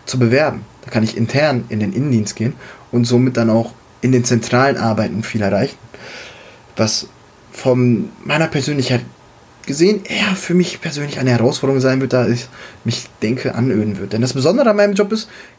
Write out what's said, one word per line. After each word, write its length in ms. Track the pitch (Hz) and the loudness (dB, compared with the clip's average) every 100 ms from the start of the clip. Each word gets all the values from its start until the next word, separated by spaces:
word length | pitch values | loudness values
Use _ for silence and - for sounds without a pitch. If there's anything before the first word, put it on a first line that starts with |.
| - | -4
zu 140 | 127 | 0
bewerben. 460 | 117 127 151 - 107 - - | 2 4 2 -2 -10 -18 -6
Da 60 | |
kann 100 | - | 0
ich 160 | 110 - | 0 0
intern 460 | 113 135 151 127 117 | -2 2 2 0 -2
in 100 | 107 | -4
den 140 | 104 | -2
Innendienst 420 | 98 147 117 104 - | -2 0 0 0 -2
gehen 180 | 110 - - - - | -4 -4 -12 -20 -4
und 140 | 120 120 | 0 2
somit 320 | 120 131 123 | 4 2 2
dann 120 | 113 | 2
auch 240 | 113 113 - - - | 2 0 -8 -20 -4
in 120 | 123 | 2
den 120 | 127 | 2
zentralen 540 | 120 120 110 123 135 135 | 4 0 2 2 2 2
Arbeiten 460 | 113 107 104 104 | 0 0 -2 -2
viel 180 | 113 113 | -4 -2
erreichen. 340 | 98 98 131 - - - - - - - - - - - | 0 0 0 -4 -20 -20 -18 -18 -18 -20 -20 -20 -12 -4
Was 320 | 110 - - - - - - | -2 -2 -8 -16 -20 -20 -18
von 580 | - 135 123 123 113 - - | -4 0 2 4 2 -2 -10
meiner 220 | - 147 160 | -4 -2 0
Persönlichkeit 560 | 151 139 147 127 123 123 - - - - - - | -2 -2 -2 0 -2 -4 -18 -20 -20 -20 -16 -8
gesehen 360 | 139 175 208 - | 2 2 2 -2
eher 300 | - 208 190 | -4 -2 -2
für 180 | - | 0
mich 280 | 175 175 - | 2 0 -2
persönlich 360 | 160 147 143 143 | -8 -6 -8 -4
eine 140 | 131 | 0
Herausforderung 500 | 120 117 - 131 135 | 2 2 0 0 0
sein 180 | 131 131 | 2 0
wird, 140 | 131 | 0
da 140 | 127 113 | 0 0
ich 200 | 120 - - - - - | -2 -4 -16 -20 -10 -6
mich 240 | 117 - - | -6 -8 -6
denke, 320 | 107 127 - - | -4 -2 -4 -2
anöden 420 | 123 104 107 98 | 0 0 -2 -4
wird. 160 | 101 | -4
Denn 80 | 113 | -2
das 120 | 123 | -2
Besondere 360 | 135 131 220 247 | 0 2 4 4
an 60 | 208 | 4
meinem 180 | 202 | 2
Job 180 | 202 202 | 2 0
ist, 160 | 220 - - - | -2 -6 -16 -20